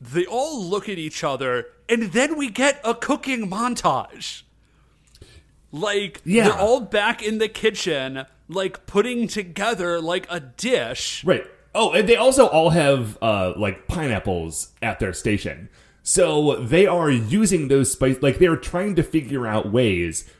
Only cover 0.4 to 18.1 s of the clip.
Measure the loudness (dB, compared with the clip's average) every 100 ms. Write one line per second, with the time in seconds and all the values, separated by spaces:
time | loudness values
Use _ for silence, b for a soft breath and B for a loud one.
0.4 | -4 -6 -4 -4 -4 -8 -8 -6 -4 -2
1.4 | -2 -2 -4 _ -2 -2 0 0 0 -2
2.4 | -6 0 0 0 -2 -4 -2 -2 -2 -4
3.4 | -4 -4 -4 0 0 0 -4 -12 -14 -14
4.4 | -20 _ _ _ _ _ _ -20 b b
5.4 | b _ _ -6 -2 -2 -4 -6 0 4
6.4 | 4 4 4 2 2 0 0 -2 -2 -2
7.4 | -2 0 -2 0 -2 -2 -4 -8 -12 _
8.4 | -10 -6 -6 -8 -4 0 0 0 -4 -4
9.4 | -8 -4 -2 -2 -2 -2 -2 -4 -4 -10
10.4 | -10 -8 0 0 0 -6 -8 -4 0 0
11.4 | -2 -16 _ -2 2 2 4 4 6 6
12.4 | 6 6 4 4 4 2 0 -4 0 0
13.4 | 0 -2 -4 -4 -6 -4 -2 -2 -2 -4
14.4 | -4 -8 -12 _ -6 -2 -4 -2 -2 -2
15.4 | -4 -10 -14 b b b -2 2 4 4
16.4 | 2 0 2 4 4 4 2 0 2 2
17.4 | 2 2 2 2 2 0 0